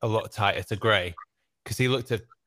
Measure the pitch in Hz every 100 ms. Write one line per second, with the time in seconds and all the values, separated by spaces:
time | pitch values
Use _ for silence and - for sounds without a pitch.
0 | 117 110 - - 101 - - 104 110 101
1 | 90 - - _ _ _ - 110 127 127
2 | 117 113 - _